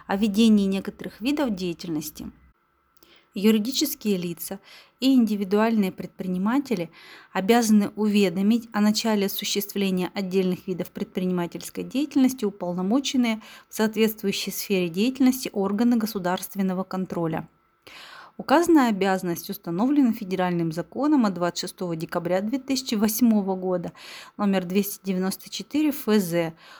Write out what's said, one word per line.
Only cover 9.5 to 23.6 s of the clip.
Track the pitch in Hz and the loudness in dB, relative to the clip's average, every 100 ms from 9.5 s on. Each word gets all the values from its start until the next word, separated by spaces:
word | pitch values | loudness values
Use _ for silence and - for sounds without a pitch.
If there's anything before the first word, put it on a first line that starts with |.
| 202 - 202 196 185 180 202 | -4 -4 -2 0 0 -2 -4
отдельных | 190 190 185 180 - | -2 0 0 -2 -4
видов | 175 175 | -6 -6
предпринимательской | - 202 190 185 180 175 170 - - | -8 -8 -4 -2 -2 -4 -8 -12 -10
деятельности | 175 254 302 277 254 262 208 | -6 -4 0 2 2 2 -4
уполномоченные | - 180 180 185 262 269 262 233 220 - - _ | -4 -6 -2 0 0 0 0 0 -2 -8 -20 _
в | - | -2
соответствующей | 214 214 220 214 196 190 - | 0 2 0 0 -4 -4 -6
сфере | - - 190 180 | -6 -2 0 0
деятельности | 170 240 262 254 254 - | 0 0 2 2 2 -4
органы | 208 196 208 240 240 | -2 -2 2 2 2
государственного | 220 202 175 185 - 196 190 185 | 0 -4 -2 -4 -6 -4 -2 -2
контроля. | 185 190 185 175 165 160 160 _ _ _ - - - - - - | -4 -6 -4 -2 -2 -4 -8 _ _ _ -20 -20 -20 -20 -20 -8
Указанная | - 294 349 311 240 | 2 4 6 6 6
обязанность | 190 196 190 185 170 - | 2 0 0 -2 -6 -8
установлена | 190 175 170 254 294 247 | -10 -6 -2 2 4 2
федеральным | 220 185 185 180 170 165 | 2 -4 -2 0 0 -2
законом | 160 170 226 294 294 214 | -4 -8 -2 2 4 2
от | |
двадцать | 175 175 - | 0 -2 -4
шестого | 185 - 180 165 | -8 -8 -6 -6
декабря | 170 175 170 185 | -4 -4 -2 -2
две | 208 269 | -2 -4
тысячи | - 262 - 214 | -4 -4 -2 0
восьмого | 214 220 233 214 190 | 0 4 4 4 2
года, | 190 | -2